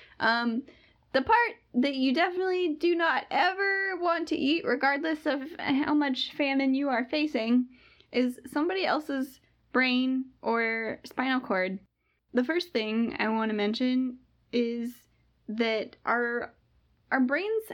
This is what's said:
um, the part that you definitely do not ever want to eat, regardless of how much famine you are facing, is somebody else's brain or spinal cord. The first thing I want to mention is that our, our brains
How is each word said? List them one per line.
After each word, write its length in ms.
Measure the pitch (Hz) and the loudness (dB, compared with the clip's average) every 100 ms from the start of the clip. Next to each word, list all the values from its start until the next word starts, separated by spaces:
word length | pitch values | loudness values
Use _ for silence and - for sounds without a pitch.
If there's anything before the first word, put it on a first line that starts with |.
| - - | -20 -4
um, 420 | 226 233 240 226 - - _ _ _ | 0 0 0 -4 -6 -14 _ _ _
the 100 | 262 | -2
part 140 | 262 453 466 - _ | 2 4 2 -4 _
that 200 | 247 277 269 | 0 0 2
you 180 | 269 | 2
definitely 600 | 262 370 359 381 359 349 302 | 2 0 0 -2 0 0 0
do 160 | 349 | 0
not 300 | 339 330 262 - | 2 2 0 0
ever 640 | - 359 381 392 392 392 359 | 2 2 2 0 0 -2 -2
want 280 | 349 339 339 | 0 -2 -2
to 80 | 320 | 0
eat, 280 | 269 320 | 0 0
regardless 600 | - 277 277 277 320 311 302 | 0 0 0 0 -2 -2 -2
of 140 | 277 285 - | -2 -4 -8
how 360 | - 269 - | -2 0 2
much 380 | 302 285 247 - - | 2 2 -2 -4 -2
famine 360 | 285 269 269 | 0 2 2
you 140 | 262 285 | 2 0
are 160 | 240 254 | -2 -2
facing, 600 | 302 302 247 226 247 247 - - - _ | -2 0 -2 2 2 2 -6 -20 -20 _
is 260 | 240 254 247 - | 0 0 -2 -6
somebody 320 | 294 349 381 - | -2 -2 0 0
else's 540 | 302 302 277 269 - _ _ _ | 0 -2 -4 -4 -10 _ _ _
brain 540 | 247 254 247 262 262 262 - | 0 2 2 2 0 -4 -6
or 580 | - 226 226 226 220 - | -2 0 0 -2 -4 -8
spinal 360 | - - 262 254 | -8 -4 -2 0
cord. 380 | 254 190 185 190 - _ _ _ _ | 0 0 0 -4 -10 _ _ _ _
The 100 | 240 | -2
first 280 | 254 339 349 | 0 0 -2
thing 420 | 233 214 220 233 - | -2 0 0 0 0
I 100 | 220 | 0
want 220 | 220 220 | 0 0
to 60 | 208 | 0
mention 600 | 208 220 254 254 254 254 _ _ _ | 0 0 0 0 -2 -6 _ _ _
is 380 | 240 233 233 233 - _ _ _ _ - | -2 -2 -2 -6 -10 _ _ _ _ -8
that 480 | 220 226 220 - - - | -2 0 0 -4 -6 -2
our, 480 | 233 240 240 - - _ _ _ _ _ | 0 0 -4 -8 -12 _ _ _ _ _
our 100 | 269 | 2
brains 440 | 247 294 403 440 440 | 2 2 0 -2 -4